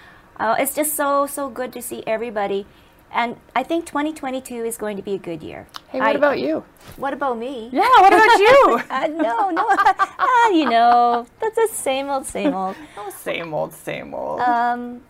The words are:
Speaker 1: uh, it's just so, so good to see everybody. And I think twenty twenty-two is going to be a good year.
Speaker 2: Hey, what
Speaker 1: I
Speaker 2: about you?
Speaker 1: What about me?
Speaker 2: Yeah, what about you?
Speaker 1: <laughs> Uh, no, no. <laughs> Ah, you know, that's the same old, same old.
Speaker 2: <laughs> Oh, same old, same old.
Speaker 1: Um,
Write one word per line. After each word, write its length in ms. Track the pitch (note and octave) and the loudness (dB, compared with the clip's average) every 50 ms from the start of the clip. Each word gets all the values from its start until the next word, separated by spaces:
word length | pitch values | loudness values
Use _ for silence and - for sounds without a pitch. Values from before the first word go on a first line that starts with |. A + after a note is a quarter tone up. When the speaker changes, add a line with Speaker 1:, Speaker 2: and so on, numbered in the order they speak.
| - - - - _ _ _ - | -20 -20 -20 -20 _ _ _ -4
Speaker 1:
uh, 180 | G#3 G#3+ A3+ - | -2 -2 0 0
it's 160 | C#4+ C4 - | -2 -2 -2
just 200 | - D4+ D4+ - | -4 -4 -4 -2
so, 320 | - D4 C#4 C#4+ C#4 C#4 | -2 -2 0 0 0 -2
so 220 | C#4 C#4 - C4+ C4+ | -2 -4 -8 -8 -8
good 240 | A3+ A#3+ B3+ B3+ - | -8 -10 -10 -10 -10
to 80 | B3 | -12
see 220 | A#3 - - A#3 - | -12 -12 -12 -10 -6
everybody. 600 | - A3 G#3+ A3+ A#3+ G#3+ G#3+ G3+ G3 G3 G3 G3+ - _ _ _ _ _ _ _ _ | -6 -4 -4 -6 -6 -6 -4 -4 -4 -4 -6 -6 -8 _ _ _ _ _ _ _ _
And 260 | - G#3+ A#3+ A#3 A#3 - _ _ - | -4 -4 -4 -4 -6 -10 _ _ -6
I 60 | A#3+ C4 | -6 -4
think 240 | - E4 E4+ E4+ | -2 -4 -4 -4
twenty 260 | - - C#4+ D4 D4+ D#4 | -4 -4 -4 -4 -4 -6
twenty-two 520 | - - C4 B3+ C4 C4 - B3 A#3 A3+ | -8 -8 -8 -8 -8 -10 -10 -10 -8 -8
is 100 | A3+ A3+ | -8 -8
going 220 | - A3 G#3+ G#3 G3 | -8 -8 -8 -8 -8
to 40 | F#3+ | -8
be 120 | - G3+ | -8 -8
a 40 | F#3 | -8
good 240 | - F3+ E3+ D#3+ E3 | -8 -10 -12 -10 -12
year. 240 | E3 - C#2 - - - - - _ | -14 -16 -16 -16 -18 -18 -20 -16 _
Speaker 2:
Hey, 100 | - C4 | -6 -2
what 100 | G#3+ A3+ | 0 0
Speaker 1:
I 40 | C#4+ | 2
Speaker 2:
about 260 | C#4+ C#4 D4 C4+ G#3+ | 2 2 0 0 0
you? 220 | - C#4+ D#4+ - - - _ _ - - - - | -2 -4 -4 -4 -6 -10 _ _ -20 -20 -12 -8
Speaker 1:
What 160 | - C#4 C#4+ | -8 -8 -6
about 240 | C4+ D4 C#4 B3 A3+ | -4 -4 -4 -4 -4
me? 320 | A3+ B3+ C#4+ A#3+ A3 - B3 | -6 -10 -10 -12 -12 -6 -2
Speaker 2:
Yeah, 160 | C#4 G4 A#4+ C5 A#4 | 0 2 6 8 8
what 120 | F#4 G4 - | 8 8 8
about 260 | - A4 G#4+ A#4 G4 | 8 6 6 6 6
you? 420 | G4 A4 C5 C#5 C5 F#4 - - - | 8 8 8 8 8 6 4 2 -2
Speaker 1:
<laughs> 60 | - | -4
Uh, 160 | - C4 - | -4 -4 -4
no, 420 | D#4+ D4+ E4 D#4 E4 A4+ A#4 G#4 G4 | -2 -2 -2 -2 -2 0 -2 -2 -2
no. 160 | E4+ E4 G4+ | -2 -2 0
<laughs> 80 | A4+ G4 F4+ G4+ G4+ F#4+ - G4 F#4+ - - | 0 0 2 4 2 2 2 0 -4 -2 -2
Ah, 300 | - A#4+ B4+ B4 A#4 A4+ | 0 2 4 4 4 4
you 180 | G4 D#4+ D4+ B3 | 4 2 2 2
know, 580 | A#3 A3+ A#3 A#3+ A#3+ A#3+ A#3+ A#3+ A#3+ A#3+ A#3 - _ - | 4 4 6 6 6 6 4 4 2 0 -4 -8 _ -8
that's 160 | - A4 A4 | -6 -4 0
the 120 | - A4+ G4+ - | 0 0 0 -2
same 380 | - - C#4+ C4 C4+ C#4 C#4+ | -4 -4 -4 -4 -4 -4 -4
old, 160 | C#4 C4+ C#4 | -4 -6 -6
same 260 | - - - G3+ D4 C#4 | -8 -6 -4 -2 -2 -2
old. 220 | F#3+ F#3+ F#3 G3 D#4 D4+ | -2 -4 -6 -6 -10 -14
Speaker 2:
<laughs> 100 | - - G4+ | -18 -16 -14
Oh, 100 | G#4 G4+ | -14 -14
same 440 | - - - - E3 E3 E3+ E3 D3+ | -14 -12 -10 -8 -8 -8 -8 -6 -6
old, 180 | D3+ D#3+ D#3+ D#3 | -6 -6 -6 -8
same 400 | - - - D3 C3+ B2+ C#3+ C#3 | -12 -12 -12 -10 -10 -10 -12 -10
old. 280 | B2+ C3 C#3+ D3+ - | -8 -8 -6 -6 -2
Speaker 1:
Um, 600 | A#3+ B3 A#3+ A#3 A#3+ A#3+ A#3+ A#3+ A#3+ A#3+ B3 B3 B3 | -2 0 0 0 0 -2 -4 -6 -8 -12 -14 -16 -20